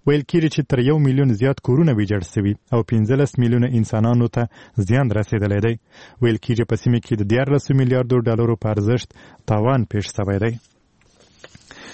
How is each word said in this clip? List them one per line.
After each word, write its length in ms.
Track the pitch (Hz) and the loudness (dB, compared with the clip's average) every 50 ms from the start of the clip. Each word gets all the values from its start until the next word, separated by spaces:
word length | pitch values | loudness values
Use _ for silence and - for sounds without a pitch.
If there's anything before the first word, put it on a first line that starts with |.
| _ | _
ویل 160 | 139 147 147 139 | 0 0 0 0
کېږي 260 | - - 170 160 151 - | -2 0 0 0 0 0
چې 60 | - 139 - | -2 -2 -2
تر 100 | 147 127 | -2 0
یو 180 | 123 135 156 156 | 2 2 2 2
میلیون 320 | 147 135 131 139 143 131 110 | 2 2 2 2 2 2 2
زیات 280 | 101 123 135 135 - | 2 0 0 0 -2
کورونه 300 | - 127 123 143 170 156 123 | -2 0 2 2 2 2 2
ویجاړ 300 | 104 107 95 104 101 87 | 2 0 0 -2 -2 -4
سوي 300 | - - 110 98 101 104 - _ _ | -4 -2 0 0 0 -2 -4 _ _
او 80 | - 117 110 | -2 -2 0
پنځلس 480 | - 117 110 107 104 135 135 143 - - | 0 0 0 2 2 2 0 0 0 0
میلیونه 300 | - 123 117 120 120 120 131 | 0 0 2 2 2 0 0
انسانانو 560 | 127 113 107 - - 107 110 117 120 120 117 | 0 -2 -2 0 0 0 2 2 2 2 0
ته 160 | 113 - 120 120 113 - - - - _ | 0 -2 -2 -4 -4 -6 -14 -20 -8 _
زیان 300 | - 98 90 117 135 139 117 | -4 -2 0 0 0 0 0
رسېدلی 480 | 101 107 104 - 123 107 101 101 101 101 | -2 -2 -2 -2 -2 -2 0 0 0 0
دی. 120 | 104 113 117 117 _ _ - - - - - - | 0 -2 -2 -4 _ _ -20 -20 -20 -20 -6 -2
ویل 160 | 123 117 113 | 0 0 0
کېږي 280 | - - - 117 110 117 - | -2 -2 -2 -2 -2 0 -2
په 60 | 117 | -2
سیمه 240 | 107 - 123 120 117 | -2 0 0 0 0
کې 160 | - - 120 | -2 -4 -4
د 80 | 107 104 | -4 0
دیارلسو 560 | 101 113 123 135 135 143 139 - - 139 135 | 0 0 0 2 0 0 0 0 0 0 2
میلیاردو 440 | 131 123 127 127 127 120 127 123 113 | 2 2 0 0 0 0 0 0 2
ډالرو 280 | 120 113 110 117 117 117 | 0 0 2 0 0 0
په 120 | - - 107 107 | -2 -2 -2 -2
ارزښت 340 | 104 101 107 123 123 - - _ - - - - _ _ | 0 0 0 0 -2 -4 -10 _ -20 -20 -20 -20 _ _
تاوان 360 | - 107 107 107 123 135 127 107 - | -2 -2 0 2 2 0 0 -2 -2
پېښ 160 | - 104 95 - | -4 -6 -6 -6
سوی 260 | - - 101 98 98 98 | -6 -6 -4 -2 -2 0
دی. 140 | 104 117 117 120 - _ _ _ _ _ _ _ _ _ _ _ _ _ _ _ - - - - _ _ - - - - | -2 -2 -4 -6 -12 _ _ _ _ _ _ _ _ _ _ _ _ _ _ _ -20 -20 -20 -20 _ _ -20 -20 -20 -20